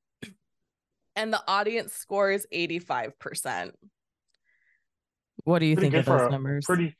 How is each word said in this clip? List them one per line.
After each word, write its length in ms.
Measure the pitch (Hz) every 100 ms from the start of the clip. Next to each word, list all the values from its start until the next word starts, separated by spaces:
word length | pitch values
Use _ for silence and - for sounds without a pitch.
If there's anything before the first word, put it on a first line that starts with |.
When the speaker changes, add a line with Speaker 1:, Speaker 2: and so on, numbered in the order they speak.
| _ _ - - _ _ _ _ _ _ _ -
Speaker 1:
and 160 | 220
the 100 | 220 -
audience 460 | 196 208 226 -
score 380 | - - 196 196
is 160 | 196 196
eighty-five 680 | - 170 170 - 123 113 -
percent. 560 | - - 139 98 90 - 208 _ _ _ _ _ _ _ _ _ _ _ _ _ _ -
What 160 | - 170
do 60 | 160
you 80 | 156
Speaker 2:
Pretty 100 | 151
Speaker 1:
think 20 |
Speaker 2:
good 60 | 147
Speaker 1:
of 60 | 127
those 160 | 135
Speaker 2:
for 60 | 123
a, 40 |
Speaker 1:
numbers? 340 | 135 135 143 147
Speaker 2:
pretty, 300 | 180 170 -